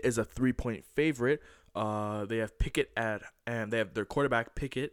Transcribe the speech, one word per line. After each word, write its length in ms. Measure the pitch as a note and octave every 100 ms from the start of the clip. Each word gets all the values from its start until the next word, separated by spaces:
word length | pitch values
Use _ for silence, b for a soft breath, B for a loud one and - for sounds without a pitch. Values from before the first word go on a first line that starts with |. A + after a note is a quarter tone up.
is 140 | B2+ A#2
a 60 |
three-point 600 | A2 - B2+ B2 A#2+ G#2
favorite. 580 | - - D#3 B2+ B2 D3 B B B
Uh, 520 | G2 G#2+ G#2+ G#2+ G#2+ G2+
they 100 | A2+
have 220 | G#2+ -
Pickett 320 | - - - A2+
at, 260 | A2+ G#2 - - -
and 260 | A#2 G#2
they 60 | A2+
have 160 | G2+
their 100 | A2+
quarterback 500 | G2+ C#3+ C#3 A#2 A#2
Pickett, 380 | - C#3 C3 C#3+